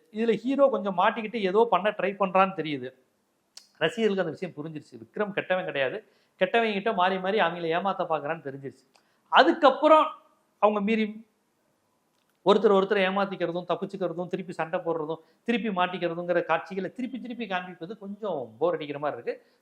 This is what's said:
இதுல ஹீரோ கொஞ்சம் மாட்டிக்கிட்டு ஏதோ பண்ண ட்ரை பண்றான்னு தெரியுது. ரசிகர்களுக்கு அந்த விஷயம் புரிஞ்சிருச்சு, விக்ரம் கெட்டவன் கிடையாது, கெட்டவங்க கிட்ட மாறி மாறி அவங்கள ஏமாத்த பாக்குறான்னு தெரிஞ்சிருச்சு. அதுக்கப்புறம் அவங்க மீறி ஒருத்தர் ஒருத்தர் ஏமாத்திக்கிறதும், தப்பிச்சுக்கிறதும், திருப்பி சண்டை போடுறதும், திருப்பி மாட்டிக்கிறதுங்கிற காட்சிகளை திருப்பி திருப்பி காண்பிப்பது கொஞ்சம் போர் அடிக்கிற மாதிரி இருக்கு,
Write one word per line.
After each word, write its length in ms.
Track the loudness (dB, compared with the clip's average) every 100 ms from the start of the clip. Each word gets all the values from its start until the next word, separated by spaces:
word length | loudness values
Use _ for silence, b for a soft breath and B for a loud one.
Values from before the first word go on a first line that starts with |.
| _
இதுல 220 | -2 0
ஹீரோ 340 | 0 0 4 4
கொஞ்சம் 260 | 4 -2 2
மாட்டிக்கிட்டு 380 | 2 2 -4 -2
ஏதோ 320 | 2 2 4
பண்ண 200 | 2 2
ட்ரை 260 | -2 -4 -2
பண்றான்னு 360 | 2 4 2 0
தெரியுது. 380 | -6 -6 -8 -14 _ _ _ _ _ -20 -18 -2
ரசிகர்களுக்கு 460 | -2 0 0 0 -4
அந்த 60 |
விஷயம் 240 | -6 -10 -10
புரிஞ்சிருச்சு, 480 | -12 -12 -16 -20
விக்ரம் 280 | -10 -6 -4
கெட்டவன் 340 | -4 -2 -2 -2
கிடையாது, 380 | -2 -2 -4 -12 b b b
கெட்டவங்க 340 | 2 2 2
கிட்ட 200 | 0 -2
மாறி 260 | 2 0 0
மாறி 200 | 0 2
அவங்கள 380 | 0 0 -2 0
ஏமாத்த 280 | -2 -2 -2
பாக்குறான்னு 400 | -2 -2 -6 -8
தெரிஞ்சிருச்சு. 360 | -12 -12 -16 _ _ b b b
அதுக்கப்புறம் 760 | 6 6 6 4 6 6 6 4 -4 _ _ _ _
அவங்க 220 | 2 2
மீறி 440 | 0 0 0 -6 -18 _ _ _ _ _ _ _ _ _ _ _ 2
ஒருத்தர் 300 | 4 6 4
ஒருத்தர் 280 | 4 2 2
ஏமாத்திக்கிறதும், 560 | 0 -2 -2 -4 -4 -4
தப்பிச்சுக்கிறதும், 600 | -4 -6 -4 -4 -4 -6
திருப்பி 260 | -8 -8
சண்டை 260 | -8 -6 -4
போடுறதும், 400 | -4 -4 -6 -8 b b
திருப்பி 260 | -4 -2 -2
மாட்டிக்கிறதுங்கிற 760 | -2 -2 -2 -4 -4 -2 0
காட்சிகளை 500 | 0 -2 -2 -8 -8
திருப்பி 280 | -8 -10 -8
திருப்பி 260 | -10 -10 -6
காண்பிப்பது 500 | -6 -6 -12 -14 -12
கொஞ்சம் 580 | -14 -10 -6 -6 -8 -4
போர் 140 | -2
அடிக்கிற 260 | -2 -6 -6
மாதிரி 220 | -6 -6
இருக்கு, 240 | -8 -10 b b